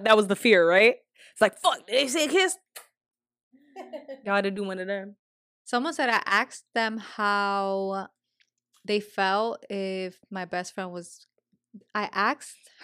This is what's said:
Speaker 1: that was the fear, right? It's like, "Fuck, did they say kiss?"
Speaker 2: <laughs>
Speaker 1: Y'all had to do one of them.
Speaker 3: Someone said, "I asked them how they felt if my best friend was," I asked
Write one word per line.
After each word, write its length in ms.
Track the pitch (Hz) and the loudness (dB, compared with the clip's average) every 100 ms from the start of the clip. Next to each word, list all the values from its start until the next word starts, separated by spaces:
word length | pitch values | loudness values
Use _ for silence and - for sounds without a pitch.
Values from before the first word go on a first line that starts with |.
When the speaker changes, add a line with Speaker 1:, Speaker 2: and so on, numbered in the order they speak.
Speaker 1:
that 140 | 208 220 | 4 4
was 120 | 196 | 4
the 80 | 196 | 2
fear, 300 | 240 190 170 | 4 6 6
right? 280 | 185 220 - _ _ - | 6 6 4 _ _ -16
It's 80 | - | 0
like, 180 | 214 - | 0 2
"Fuck, 280 | 359 - - | -2 -2 -2
did 80 | 247 | -2
they 120 | 277 | 0
say 180 | 302 302 | 0 2
kiss?" 280 | 370 370 - _ - - _ _ _ _ _ _ 269 _ 370 | 2 2 -2 _ -20 -20 _ _ _ _ _ _ _ _ -20
Speaker 2:
<laughs> 480 | 320 294 294 269 | -16 -14 -14 -10
Speaker 1:
Y'all 120 | 208 202 | -2 0
had 80 | |
to 60 | 196 | 0
do 140 | 196 | -4
one 140 | 196 185 | -6 -6
of 80 | 185 | -8
them. 300 | 202 196 202 _ _ _ _ | -8 -10 -16 _ _ _ _
Speaker 3:
Someone 300 | - 240 294 | -6 -4 -2
said, 140 | 311 262 | -2 0
"I 120 | 220 - | 0 2
asked 380 | 202 247 - _ | 0 0 -8 _
them 240 | 233 226 220 | -2 -2 -4
how 1080 | - - 208 202 202 202 196 196 196 196 190 _ _ _ _ _ _ _ | -10 -4 0 0 0 0 -2 -2 -4 -6 -8 _ _ _ _ _ _ _
they 160 | - 208 | -4 -4
felt 640 | 208 - 190 202 226 - - | -2 -2 0 0 -2 -6 -8
if 500 | 202 190 190 185 - - | -6 -6 -6 -8 -12 -12
my 140 | 190 | -10
best 300 | 180 180 185 | -6 -6 -6
friend 180 | - 185 | -8 -10
was," 340 | 175 175 - _ _ _ _ _ 202 _ | -10 -14 -18 _ _ _ _ _ -20 _
I 140 | 208 202 | -6 -4
asked 440 | 196 214 294 - - _ - | -2 -2 -2 -10 -20 _ -16